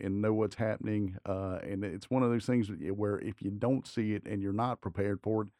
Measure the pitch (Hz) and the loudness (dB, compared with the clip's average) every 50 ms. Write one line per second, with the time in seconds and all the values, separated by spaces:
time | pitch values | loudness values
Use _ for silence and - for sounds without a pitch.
0 | - 98 98 101 107 110 110 110 110 101 - - 113 110 107 - - 110 107 104 | -2 -2 0 2 2 4 4 4 2 0 0 0 0 0 0 0 -2 0 0 0
1 | 101 92 92 92 - 101 95 95 98 95 92 85 - - 101 98 104 98 82 101 | 0 -2 -4 -6 -4 -4 -2 -2 -2 -2 -4 -4 -4 -4 -4 -4 -4 -4 -6 -6
2 | - - 127 131 127 120 120 117 101 - 123 123 110 95 101 78 73 85 98 101 | -4 0 2 2 4 4 2 2 2 2 2 2 2 0 -2 -4 -2 -2 -2 0
3 | 104 104 101 - - - - - - 98 101 104 110 123 135 127 - - - 120 | 2 0 0 0 -2 -4 -6 -4 -4 -4 -2 0 2 2 2 2 0 -4 -2 0
4 | 110 107 104 101 - - 104 101 98 98 98 104 120 127 120 - - 101 82 - | 0 0 0 -2 -2 -4 -4 -2 0 0 0 2 2 0 0 -2 -4 -6 -2 0
5 | 98 101 98 87 - 107 110 110 107 104 _ | 0 0 0 0 0 0 0 0 0 -2 _